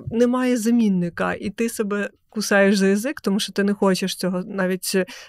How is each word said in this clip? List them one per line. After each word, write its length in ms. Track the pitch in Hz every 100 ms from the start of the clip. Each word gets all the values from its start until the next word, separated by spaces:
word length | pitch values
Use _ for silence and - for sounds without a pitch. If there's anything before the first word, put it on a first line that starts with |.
| -
немає 460 | 226 240 254 254 247
замінника, 760 | 214 240 214 185 175 - 185
і 160 | - 202
ти 180 | 202 233
себе 420 | - 208 208 202 - _
кусаєш 480 | 214 202 202 196 202
за 100 | 196
язик, 340 | 202 247 311
тому 200 | 208 196
що 120 | -
ти 120 | 196
не 100 | 202
хочеш 420 | 208 196 185 185 -
цього 260 | 180 180 185
навіть, 460 | 190 185 185 -
е, 120 | 190 185 -